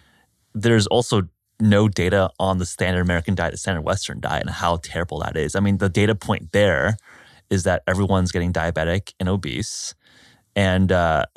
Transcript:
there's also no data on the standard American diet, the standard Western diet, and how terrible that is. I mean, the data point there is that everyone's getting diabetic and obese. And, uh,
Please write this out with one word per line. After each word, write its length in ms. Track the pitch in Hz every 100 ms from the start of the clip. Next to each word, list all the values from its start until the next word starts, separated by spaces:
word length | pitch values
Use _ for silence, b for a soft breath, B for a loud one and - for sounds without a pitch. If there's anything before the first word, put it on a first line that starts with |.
| b b b _ _
there's 320 | 107 113 113 101
also 420 | 117 - 107 87 - _ -
no 280 | 107 101 107
data 420 | 95 90 98 92 -
on 200 | 95 92
the 60 | 90
standard 360 | - 92 90
American 320 | 90 87 -
diet, 180 | 87 85
the 60 | -
standard 240 | - 87
Western 380 | 78 98 - -
diet, 220 | - 73
and 80 | -
how 260 | 90 87 82
terrible 380 | - 82 85 78
that 160 | - 80
is. 180 | 76
I 60 | 98
mean, 180 | 101 98
the 100 | 98
data 240 | 101 104
point 380 | 104 - 107 -
there 440 | 98 104 73 80 110 B B B B _
is 140 | 95
that 180 | 90 90 -
everyone's 460 | 92 95 95 90
getting 200 | 90 87
diabetic 600 | 85 82 80 82 92 - -
and 80 | 92
obese. 680 | 98 78 62 110 - - - b b b b _ 101
And, 340 | 95 92 95
uh, 360 | 90 85 76 -